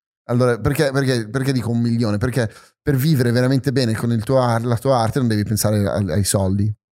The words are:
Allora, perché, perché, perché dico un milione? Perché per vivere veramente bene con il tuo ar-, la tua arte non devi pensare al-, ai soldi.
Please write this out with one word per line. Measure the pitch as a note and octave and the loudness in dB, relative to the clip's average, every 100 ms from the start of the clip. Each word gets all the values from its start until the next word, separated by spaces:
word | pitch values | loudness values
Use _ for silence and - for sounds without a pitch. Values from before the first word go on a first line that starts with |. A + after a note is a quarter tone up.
| _ _ - | _ _ -4
Allora, | B2 B2 A#2 | 0 2 2
perché, | G#2+ C#3+ D3 | 0 0 0
perché, | C3+ C3 B2 G#2+ | 0 0 -2 -2
perché | C3 C3+ | -4 -2
dico | C3 A2 | -2 -2
un | A#2 | -2
milione? | A#2+ A#2 A#2 G#2 | 0 0 0 0
Perché | B2+ B2+ A2 - - _ | -2 -2 -2 -6 -20 _
per | - C3+ | -2 0
vivere | D3+ D3 B2 | 2 2 2
veramente | A#2 B2+ C3+ C#3+ | 2 2 0 0
bene | C3 A#2+ | 0 0
con | A2 A#2 | -2 -2
il | A#2 | -2
tuo | G#2+ C3 | 0 2
ar-, | B2 A#2 | 2 0
la | A#2+ A#2+ | 0 -2
tua | C3+ B2+ | 0 2
arte | A2 D3 | 2 0
non | B2 | 0
devi | G#2+ | 0
pensare | G2+ G#2+ G#2+ G#2+ G2+ | 0 0 0 0 0
al-, | D2+ G2 | 0 0
ai | F2 | 0
soldi. | F#2+ G2+ F#2+ G2+ G#2 G#2+ _ | 0 0 0 0 -2 -4 _